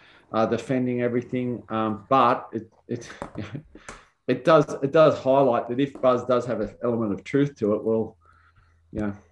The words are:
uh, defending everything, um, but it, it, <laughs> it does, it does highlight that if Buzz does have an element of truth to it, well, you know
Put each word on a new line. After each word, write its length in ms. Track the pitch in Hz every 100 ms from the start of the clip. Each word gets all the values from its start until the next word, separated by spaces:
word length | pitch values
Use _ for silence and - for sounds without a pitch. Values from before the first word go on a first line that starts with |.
| _ _ _
uh, 120 | 110 110
defending 560 | 113 - 131 127 123
everything, 640 | 120 123 123 127 123 113 -
um, 360 | 113 110 104 -
but 400 | 135 120 131 -
it, 180 | 113 - _ -
it, 200 | 120 - - - - 101 147 -
<laughs> 580 | - - - _ _ -
it 160 | 123
does, 220 | - 160 147 -
it 80 | 135
does 260 | 160 151 123
highlight 500 | 131 135 131 117 120
that 100 | 120
if 140 | 139 -
Buzz 240 | 131 120 -
does 200 | 123 120
have 140 | 107
an 140 | 104 -
element 300 | 120 117 110
of 100 | 92
truth 320 | - 139 143 -
to 180 | 104 107
it, 80 | 110
well, 320 | 113 107 - _ _ _ _ _ _ _
you 80 | 107
know 120 | 104 101 _